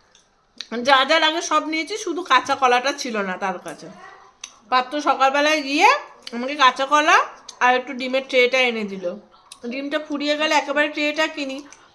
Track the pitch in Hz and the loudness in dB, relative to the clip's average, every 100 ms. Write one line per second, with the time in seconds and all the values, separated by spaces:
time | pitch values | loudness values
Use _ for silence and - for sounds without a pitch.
0 | _ _ _ _ _ _ - 233 247 269 | _ _ _ _ _ _ -10 -4 2 2
1 | 269 320 311 330 339 311 294 320 311 440 | 4 2 2 -2 -2 -2 -2 -6 -6 -8
2 | 370 320 349 254 - 269 254 247 269 285 | -6 -8 0 0 2 0 2 2 0 -4
3 | 254 214 196 180 196 180 170 151 165 196 | -6 -6 -6 -4 -6 -6 -12 -14 -18 -20
4 | - - - _ - _ _ 254 254 294 | -20 -20 -20 _ -20 _ _ -2 0 -2
5 | 294 254 269 285 294 311 269 294 415 587 | -2 2 2 4 2 0 0 4 4 4
6 | - - - 240 254 294 254 247 269 294 | -2 -18 -12 -8 -6 4 4 4 2 4
7 | 311 403 587 - - - 247 254 254 247 | 6 4 2 -8 -20 0 2 2 -2 -8
8 | 254 262 262 254 247 262 247 226 202 196 | -4 -4 0 2 4 2 0 0 -6 -6
9 | 175 208 - _ _ - 240 262 285 302 | -8 -8 -16 _ _ -14 -10 -8 -6 -6
10 | 302 285 294 294 311 294 294 285 302 302 | -6 -4 -2 -2 2 0 0 -2 -2 -2
11 | 294 302 311 311 269 269 285 - _ | -4 -2 -4 -4 -8 -10 -14 -20 _